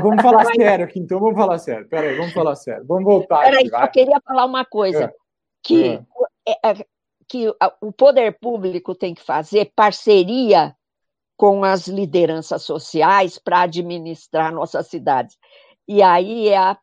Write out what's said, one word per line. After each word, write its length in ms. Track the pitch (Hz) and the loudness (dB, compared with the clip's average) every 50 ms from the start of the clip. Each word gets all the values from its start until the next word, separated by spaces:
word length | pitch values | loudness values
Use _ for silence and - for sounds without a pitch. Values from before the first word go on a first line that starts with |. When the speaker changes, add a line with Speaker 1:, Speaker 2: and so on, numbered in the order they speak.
| 170 | 2
Speaker 1:
vamos 200 | 208 214 208 220 | 2 2 4 4
falar 220 | 247 247 226 226 | 6 6 6 4
Speaker 2:
Mas 120 | 233 233 | 4 2
Speaker 1:
sério 280 | 233 233 208 202 180 175 | 2 2 2 2 0 -2
aqui, 140 | 165 - 185 | -4 -8 -10
então 220 | 175 143 185 190 | -8 -6 -4 -2
vamos 160 | 202 220 208 | -2 -2 0
falar 220 | 196 220 190 175 165 | 0 0 0 -2 -4
sério. 300 | - - 123 110 104 110 | -6 -8 -10 -10 -10 -8
Peraí, 280 | 160 160 151 147 131 | -6 -4 -4 -4 -4
vamos 160 | 139 170 175 165 | -6 -8 -6 -4
falar 220 | 180 160 156 139 | -4 -2 -2 -4
sério. 280 | 139 - - 113 107 127 | -6 -8 -12 -12 -10 -8
Vamos 180 | 131 165 185 196 | -6 -4 -2 0
voltar 360 | 202 208 190 190 - 175 151 147 | 2 2 2 2 0 0 2 4
Speaker 2:
Peraí, 180 | 269 277 262 | 4 4 2
Speaker 1:
aqui, 80 | 262 240 | 0 0
Speaker 2:
só 80 | 233 233 | -2 -2
Speaker 1:
vai. 120 | 262 - | -2 0
Speaker 2:
queria 300 | - 262 254 254 285 - - | 2 2 2 4 2 0 -2
falar 200 | - 269 262 247 | -4 -2 -2 -2
uma 180 | 262 262 262 254 | -2 -2 -6 -8
coisa, 400 | - - 214 208 190 175 151 131 | -6 -4 -4 -2 -2 -2 -2 -4
Speaker 1:
É. 80 | - - _ _ _ _ _ _ _ _ _ - | -4 -6 _ _ _ _ _ _ _ _ _ -4
Speaker 2:
que 220 | - 339 330 202 - | 0 2 2 2 2
Speaker 1:
É. 140 | - - - _ - | -2 -6 -10 _ -6
Speaker 2:
o, 100 | 494 494 - _ _ - - | -6 -6 -6 _ _ -6 -6
é, 220 | - - - 226 | -4 -2 0 -2
é, 160 | 202 202 - _ _ _ _ _ _ _ _ - | -2 -2 -6 _ _ _ _ _ _ _ _ -14
que 240 | - 254 233 220 214 - | -8 -6 -4 -4 -2 -2
a, 120 | - - - _ | -2 -2 -2 _
o 120 | - 214 196 | -12 -12 -2
poder 460 | - 262 277 269 262 233 214 - _ | 2 4 4 4 4 2 0 -2 _
público 540 | - 240 240 220 185 185 180 175 175 - 185 | -8 -8 -6 -6 -6 -6 -8 -8 -8 -10 -10
tem 200 | 180 - 185 170 | -8 -8 -10 -10
que 80 | - _ | -10 _
fazer 480 | - - 147 156 - 202 208 202 202 _ | -6 -6 -6 -6 -4 -2 -2 -2 -2 _
parceria 960 | - 220 208 202 - - 220 208 196 175 180 233 254 262 220 202 170 151 147 - _ _ _ _ _ _ _ _ _ _ _ _ | 0 0 0 0 0 0 2 4 4 4 2 -2 -2 0 2 4 4 2 0 -4 _ _ _ _ _ _ _ _ _ _ _ _
com 260 | - - 202 196 196 196 | 2 2 4 4 4 2
as 240 | 190 190 190 - | 0 0 -2 -4
lideranças 760 | 180 185 196 202 160 139 180 175 160 160 160 156 - - - - | -6 -6 -6 -4 -2 0 0 2 0 0 -4 -8 -8 -8 -8 -8
sociais 760 | - 147 151 139 - - 160 151 170 196 202 196 180 - - | -8 -10 -10 -10 -6 -2 0 2 4 4 4 2 0 -4 -10
pra 220 | - - 175 180 180 | -6 -2 0 0 0
administrar 880 | 175 160 170 175 175 175 175 165 165 165 156 _ _ - 156 160 160 165 | 0 -2 -6 -8 -8 -10 -12 -12 -14 -16 -16 _ _ -4 -4 -4 -4 -4
nossas 340 | 160 139 160 - 147 - - | -6 -8 -6 -6 -8 -8 -8
cidades. 480 | - 165 123 - - 131 120 - _ _ _ _ _ _ _ _ _ _ _ | -10 -8 -4 -2 -2 -2 -2 -6 _ _ _ _ _ _ _ _ _ _ _
E 160 | - 208 202 196 | -4 2 4 6
aí 460 | 185 175 175 185 202 226 233 220 208 | 6 6 4 0 -2 -4 -2 0 2
é 80 | 202 190 | 2 2
a 180 | 185 185 202 - | 2 2 -2 -4